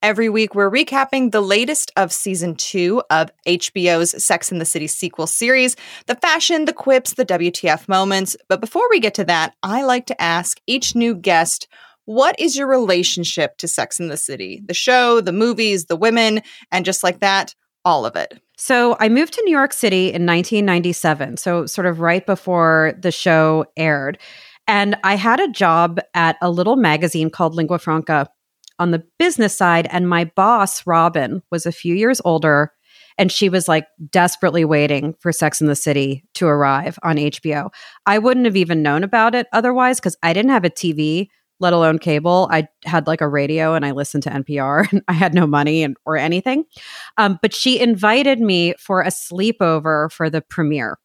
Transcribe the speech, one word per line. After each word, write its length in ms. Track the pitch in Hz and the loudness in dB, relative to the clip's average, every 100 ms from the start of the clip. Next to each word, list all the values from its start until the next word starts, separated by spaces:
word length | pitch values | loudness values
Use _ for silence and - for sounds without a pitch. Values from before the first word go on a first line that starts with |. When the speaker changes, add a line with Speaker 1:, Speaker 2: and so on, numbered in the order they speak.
Speaker 1:
Every 260 | 208 208 226 | 0 0 0
week, 260 | 214 220 202 | 2 0 2
we're 160 | 196 | 0
recapping 600 | 233 294 269 269 269 254 | 2 -2 -2 -2 0 0
the 100 | 214 | 0
latest 500 | 196 202 240 302 - - | 2 0 0 -2 -4 -2
of 160 | 185 | -2
season 440 | - - 185 175 156 | -2 -6 -4 -4 -6
two 480 | - 196 175 226 - | -6 -2 0 -2 0
of 180 | 156 160 _ - | 0 0 _ -2
H 260 | 175 - | -2 -2
B 160 | - 175 | -2 0
O's 320 | 165 170 - | 2 0 -2
Sex 280 | - 175 - | -2 -2 -2
and 80 | 180 | -6
the 60 | 160 | -4
City 220 | - 151 | -4 -6
sequel 400 | - 175 - 160 | -6 -8 -6 -6
series, 480 | - 233 262 254 247 - - - | -4 0 2 2 -2 -12 -20 -8
the 80 | 240 | -4
fashion, 500 | 349 320 - 339 311 | 0 0 0 0 -2
the 80 | |
quips, 400 | - - 262 254 | -4 2 2 2
the 100 | - | -4
W 280 | 254 180 175 | -2 0 -2
T 180 | 175 175 | -2 -2
F 180 | 156 - | -2 0
moments. 480 | 190 190 196 190 - _ | 0 2 0 -2 -8 _
But 120 | 190 | -4
before 280 | 220 339 480 | -2 -2 2
we 100 | 415 | 2
get 140 | 220 | 2
to 100 | 202 175 | -2 0
that, 280 | 170 156 _ | 0 0 _
I 220 | 190 220 | -6 -2
like 240 | 269 247 247 | 0 -2 -2
to 120 | - | -4
ask 400 | 170 170 175 - - | -2 -2 -4 -8 -4
each 300 | 254 - 240 | -4 -2 0
new 180 | 233 | 0
guest, 540 | 208 180 165 170 - - - - _ - | 0 2 2 2 -4 -10 -20 -20 _ -8
what 300 | 220 285 - | 0 2 2
is 180 | 330 269 | -2 -2
your 80 | 277 | 0
relationship 920 | 262 226 180 175 - 170 - 147 _ | 0 2 0 0 -4 -6 -4 -4 _
to 80 | 170 | -8
Sex 320 | - 117 - | -4 -4 -6
and 100 | 170 | -8
the 80 | 151 | -8
City? 460 | - 139 92 95 202 | -8 -8 -12 -14 -10
The 80 | |
show, 480 | 175 - 254 247 233 | -6 2 2 4 2
the 100 | 190 | 2
movies, 540 | 180 226 226 220 196 160 | 0 0 0 -2 -2 -4
the 100 | 170 | 0
women, 460 | 220 233 220 214 - - - | 2 2 2 0 -6 -20 -6
and 120 | 185 | -4
Just 200 | 185 185 | -2 -2
Like 160 | 185 180 | -2 0
That, 340 | 202 196 190 - _ _ 180 | 0 0 -4 -12 _ _ 0
all 180 | 156 | 0
of 120 | 113 - | -2 -6
it. 260 | - - _ _ | -8 -10 _ _
Speaker 2:
So 400 | - 254 240 240 | -2 2 2 2
I 80 | 220 | 2
moved 260 | 233 320 | 2 0
to 100 | - | -2
New 120 | 440 302 | 0 2
York 160 | 269 | 0
City 400 | - 226 190 185 | 0 0 2 0
in 140 | 175 175 | 0 0
nineteen 400 | 170 175 214 202 | 0 0 0 2
ninety-seven, 720 | 175 175 175 170 151 139 120 | 0 0 -2 0 -2 -4 -6
so 300 | - 175 165 | -4 -4 -4
sort 180 | - 180 | -4 -4
of 140 | 165 | -2
right 260 | 165 175 185 | 0 0 0
before 680 | 190 - 175 165 160 156 - | -4 0 2 4 4 2 0
the 120 | 185 | -4
show 540 | 160 - 160 156 156 151 - | -2 2 4 4 2 -2 -4
aired. 400 | 160 147 139 160 - - - _ - | -2 -2 -4 -10 -14 -20 -20 _ -2
And 300 | 208 202 208 | 0 2 0
I 100 | 190 | 0
had 260 | 196 208 247 | 0 2 2
a 120 | 359 | 0
job 480 | 220 185 165 170 170 - 175 | 0 2 4 2 -2 -4 0
at 220 | 165 165 | 0 2
a 80 | 180 | -2
little 260 | 175 180 269 | 0 2 2
magazine 540 | 196 151 170 165 160 | 2 2 0 0 -4
called 240 | - 165 | 0 -2
Lingua 240 | 165 156 175 | 0 -2 -2
Franca 500 | - 160 151 151 143 _ _ _ - _ | -2 -4 0 -2 -2 _ _ _ -20 _
on 100 | 175 | -2
the 140 | 165 165 _ | -2 -4 _
business 360 | 349 330 214 - | -2 2 0 2
side. 320 | 180 170 170 | 2 2 0
And 180 | 180 180 | -2 0
my 160 | 175 170 | 0 -2
boss, 600 | - 196 233 196 - - | 2 2 4 2 -4 0
Robin, 560 | 165 165 165 127 156 - | 2 4 2 -2 -4 -6
was 160 | 170 165 | -6 -6
a 40 | |
few 220 | 165 170 | -6 -4
years 260 | 175 226 254 180 | 0 0 0 0
older, 460 | 165 160 147 151 _ _ _ _ - | 0 4 2 2 _ _ _ _ -2
and 160 | 185 | 0
she 160 | - 202 | 2 0
was, 200 | 180 170 | 0 2
like, 180 | 160 160 _ 156 | 0 0 _ -2
desperately 560 | 185 175 - 180 160 160 | 2 2 2 0 2 2
waiting 480 | 151 147 143 143 160 | 2 2 0 -2 -4
for 120 | 175 | -4
Sex 300 | 160 156 - | 0 -2 0
and 80 | 156 | 0
the 60 | 143 | 0
City 480 | - 143 135 135 _ | 0 0 0 -4 _
to 140 | - 175 | -2 0
arrive 500 | 147 143 135 143 165 | 2 2 0 -2 -6
on 160 | 175 156 | -2 0
H 240 | 147 147 | 0 -4
B 100 | 160 | -6
O. 160 | 147 180 - - - - | -4 -6 -12 -20 -6 0
I 100 | 208 | 2
wouldn't 300 | 220 254 240 | 2 2 2
have 80 | 196 | 2
even 260 | 170 165 | 2 2
known 220 | 151 143 | 2 0
about 320 | 190 233 220 240 | 0 2 2 0
it 100 | 233 | -2
otherwise 460 | 220 240 247 254 254 | 0 0 2 2 0
'cause 180 | - - | -4 -4
I 100 | 165 | -2
didn't 160 | 170 240 | 2 2
have 140 | 262 | 2
a 60 | 175 | 0
T 220 | - 175 | -2 -4
V, 360 | 151 151 160 196 _ _ _ | -2 -2 -2 -4 _ _ _
let 140 | 180 | 2
alone 260 | 170 160 160 | 4 4 2
cable. 480 | 175 147 165 180 185 | 0 0 2 2 2
I 200 | 160 151 _ | 0 -2 _
had, 220 | - 165 147 | -4 -2 0
like, 160 | 160 | -2
a 60 | 151 | -2
radio 480 | 143 143 156 160 160 | 0 -2 0 0 0
and 100 | 143 | -2
I 60 | |
listened 320 | 135 143 147 | -4 -4 -4
to 100 | 139 | -4
N 100 | 135 | -6
P 140 | 135 143 | -6 -4
R 300 | 135 147 196 | 0 0 2
<laughs> 40 | |
and 120 | 196 - | 0 0
I 60 | |
had 220 | 170 185 165 | 0 2 4
no 100 | 160 | 4
money 380 | 143 143 160 | 2 2 0
and, 120 | 151 135 - | -2 -4 -4
or 100 | 156 | -2
anything. 480 | 147 175 220 269 320 - - - - - | -2 -2 -2 -4 -4 -12 -20 -18 -12 0
Um, 180 | 208 190 | 0 2
but 100 | 214 | -2
she 260 | - 262 247 | 0 0 2
invited 600 | 240 214 208 233 277 269 | 2 2 2 2 2 2
me 340 | 226 180 170 - | 2 2 0 -4
for 220 | - 185 | -4 -2
a 80 | 175 | -2
sleepover 1000 | - - 175 208 226 175 160 156 156 156 | -4 -10 -4 -2 0 0 0 0 -2 -2
for 160 | - 160 | -4 -4
the 140 | 156 | -4
premiere. 560 | - - 156 147 113 73 | -6 -4 -2 -2 -4 -8